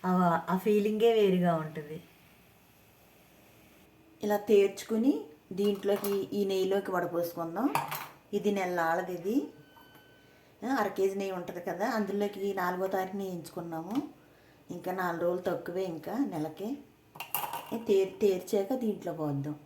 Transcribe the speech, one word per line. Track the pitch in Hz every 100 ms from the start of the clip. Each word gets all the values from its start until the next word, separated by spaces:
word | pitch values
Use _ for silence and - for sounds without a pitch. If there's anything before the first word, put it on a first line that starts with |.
| 180
ఆ, | 180 175 165 -
ఆ | 185
ఫీలింగే | 220 208 202 214 233
వేరుగా | 226 202 180 175 160
ఉంటుంది. | 156 160 151 156 - - - - - _ _ - - _ - - - - - - - - - - - -
ఇలా | 202 208
తేర్చుకుని | 208 208 196 - - 226 254 440 - - -
దీంట్లోకి, | 185 202 202 196 202 202 202 -
ఈ | 202 196
నెయ్యిలోకి | 190 185 196 196
వడపోసుకుందాం. | 185 170 170 170 170 165 175 277 - - - - - -
ఇది | 202 196
నెల్లాళ్ళది | 202 180 180 165 170 180
ఇది. | 175 180 254 - - - - - - - - - - - - 226
ఆ, | 269
అర | 202
కేజీ | 196 196 196
నెయ్యి | 196 185
ఉంటుంది | 175 170
కదా, | 185 175 226
అందులోకి | 226 190 202 202 196 196
నాలుగో | 190 180 180 190
తారీఖున | 190 190 196
వేయించుకున్నాము. | 190 180 151 - 170 160 170 247 - - - - - - -
ఇంకా | 175 185
నాలుగు | 185 180 165
రోజులు | 175 180
తక్కువే | 185 170 - 175
ఇంకా | 190 160 151 220
నెలకి. | 262 175 151 151 208 285 - _ _ - - - - - - 226 -
తే-, | 196 190 -
తేర్చాక | 202 180 - 208 196 262
దీంట్లో | 226 190 180
పోద్దాం. | 160 151 139 143 151